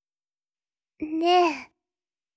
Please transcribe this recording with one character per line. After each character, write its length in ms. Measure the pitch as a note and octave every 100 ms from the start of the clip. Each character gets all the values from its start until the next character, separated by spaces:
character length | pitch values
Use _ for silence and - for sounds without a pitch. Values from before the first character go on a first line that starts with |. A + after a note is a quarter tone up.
| _ _ _ _ _ _ _ _ _ -
い。 60 | D#4
ね 680 | D#4+ E4+ F4+ E4+ C4 - _ _ _ _ _ _